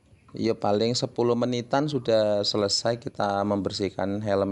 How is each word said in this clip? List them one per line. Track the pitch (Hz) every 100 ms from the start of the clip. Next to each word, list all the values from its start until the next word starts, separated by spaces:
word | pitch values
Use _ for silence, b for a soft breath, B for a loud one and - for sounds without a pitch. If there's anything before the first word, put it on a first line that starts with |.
| _ - -
ya, | - 110 107
paling | 104 104 117 123
sepuluh | 123 - 120 120
menitan | 120 123 117 135
sudah | 151 135 113 110 107 104
selesai | 101 107 101 - 117 120
kita | - - 104 101
membersihkan | 101 101 95 98 95 - 95 101
helm | 107 98 98